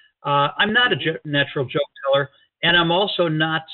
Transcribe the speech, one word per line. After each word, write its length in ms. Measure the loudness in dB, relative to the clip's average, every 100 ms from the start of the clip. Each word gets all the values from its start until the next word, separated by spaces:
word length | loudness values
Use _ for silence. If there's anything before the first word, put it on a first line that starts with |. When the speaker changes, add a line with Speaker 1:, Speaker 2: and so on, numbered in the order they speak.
| _ _
Speaker 1:
Uh, 240 | -2 0 0 0
I'm 140 | 0
not 200 | 2 2
a 40 | 0
Speaker 2:
Mm-hmm. 80 | -2
Speaker 1:
jo-, 40 | -4
natural 400 | -4 -2 -2 -4
joke 260 | -4 -4 -4 -6
teller, 260 | 0 0 0 _ _ _
and 120 | 2 2
I'm 140 | 2
also 380 | 0 0 0 -2
not 340 | 0 -2 -2 -6